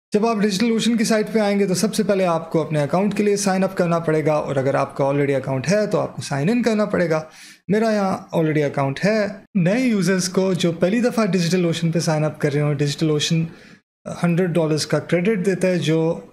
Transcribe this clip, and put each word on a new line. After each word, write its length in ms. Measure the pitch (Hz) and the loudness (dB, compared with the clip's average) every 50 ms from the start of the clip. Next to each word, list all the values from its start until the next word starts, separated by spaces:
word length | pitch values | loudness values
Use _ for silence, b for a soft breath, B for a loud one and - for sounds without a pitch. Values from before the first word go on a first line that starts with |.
| _ _ | _ _
जब 140 | - 208 220 | -2 0 0
आप 120 | 233 226 202 | 0 0 0
DigitalOcean 600 | 202 214 190 - 240 233 226 214 226 226 240 214 | 0 0 0 0 0 2 2 0 0 0 0 0
की 60 | 226 | 0
साइट 280 | - 226 214 214 214 | 2 2 0 0 0
पे 80 | - 220 | 0 0
आएंगे 260 | 208 202 202 202 202 | 2 2 2 2 0
तो 80 | 180 180 | 0 0
सबसे 300 | 180 220 202 - - 202 | 0 0 0 0 0 0
पहले 200 | 190 202 190 185 | 2 2 2 2
आपको 360 | 175 165 160 170 - - 165 | 2 0 -2 -2 -2 -2 -2
अपने 220 | 147 151 156 151 | 0 0 0 -2
अकाउंट 320 | 143 135 170 180 208 208 208 | 0 0 0 0 0 0 0
के 80 | - | 0
लिए 140 | 208 208 202 | 2 2 0
साइन 260 | 196 - 196 185 190 | 2 0 0 0 2
अप 120 | 190 185 190 | 0 0 0
करना 240 | - 180 165 170 165 | 0 0 0 0 0
पड़ेगा, 420 | 165 160 156 156 143 156 151 151 | 0 0 0 2 2 2 0 0
और 180 | - - 139 135 | 0 -2 -2 0
अगर 180 | 127 139 135 | 0 0 0
आपका 280 | 139 139 - - - 139 | 0 -2 -2 -2 -2 -2
already 300 | 139 143 143 143 135 139 | 0 0 0 0 0 0
अकाउंट 320 | 135 127 147 135 131 113 | -2 -2 -2 -4 -4 -2
है 200 | 156 202 214 208 | 0 0 0 0
तो 120 | 202 175 147 | 0 0 -2
आपको 240 | 135 - - - | -2 -4 -6 -10
साइन 280 | 120 - 143 139 143 196 | -8 -6 -4 -2 0 0
इन 120 | 240 247 | 0 0
करना 240 | 226 240 214 208 214 | 0 0 0 0 0
पड़ेगा। 440 | - 196 175 175 160 160 156 160 B B B B B B B B - | 0 0 0 0 0 0 -2 -2 B B B B B B B B -2
मेरा 200 | 190 220 226 220 | 0 0 2 0
यहाँ 400 | 214 208 196 190 - - - - | 0 0 0 -2 -2 -4 -6 -4
already 320 | - 170 160 156 151 151 | -2 0 0 2 2 0
अकाउंट 380 | 143 139 147 143 139 135 135 - | 0 0 0 -2 -2 -2 -2 -2
है। 440 | - 202 220 220 202 196 - - - _ - | 0 0 2 0 0 -2 -6 -10 -16 _ -2
नए 280 | 196 160 180 208 254 262 | 0 2 2 2 2 2
यूजर्स 420 | 247 214 196 170 180 190 185 180 185 | 2 2 2 2 2 0 0 -2 -2
को 260 | - 190 190 190 185 | 0 0 0 0 0
जो 180 | - 180 170 | 0 0 0
पहली 280 | 165 170 180 180 214 247 | 0 0 0 0 2 2
दफ़ा 240 | 220 247 240 233 220 | 0 0 2 0 0
DigitalOcean 680 | 185 175 185 170 160 180 185 175 165 160 - 170 165 | 0 0 0 0 0 2 2 2 0 0 0 -2 -2
पे 80 | 160 170 | 0 0
साइन 240 | - 165 156 151 151 | 0 0 0 0 0
अप 140 | 156 151 - | -2 -2 -2
कर 140 | - 147 | -2 0
रहे 100 | 139 147 | 0 0
हो, 120 | 147 147 147 | 0 0 0
DigitalOcean 720 | 143 147 143 143 - 165 156 151 147 147 - 165 160 165 165 B B B B B B B _ _ _ _ - | 0 0 -2 0 0 0 0 0 0 0 0 0 0 0 -4 B B B B B B B _ _ _ _ -12
हंड्रेड 420 | - - 175 175 170 170 190 175 | -6 -2 0 0 2 2 0 0
डॉलर्स 340 | 170 175 160 151 156 147 - | 0 0 0 2 0 -2 0
का 140 | - 160 147 | 0 -2 -2
क्रेडिट 400 | 147 - 165 175 175 220 226 185 | 0 0 0 0 2 0 0 0
देता 300 | 175 196 180 170 185 185 | 0 -2 0 0 0 0
है 100 | 180 170 | 0 0
जो 520 | 139 151 160 160 160 165 180 202 - - | 0 0 0 2 0 0 -2 -4 -8 -16